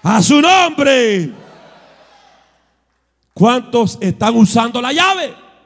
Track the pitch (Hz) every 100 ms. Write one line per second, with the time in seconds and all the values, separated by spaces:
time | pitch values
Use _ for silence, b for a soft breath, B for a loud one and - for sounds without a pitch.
0 | 160 214 180 294 320 381 349 302 277 262
1 | 226 196 151 104 - - - _ _ _
2 | _ _ _ _ _ _ _ _ _ _
3 | _ _ _ - 208 247 - 233 214 -
4 | 190 - 214 233 214 226 233 247 247 302
5 | 370 381 277 - - _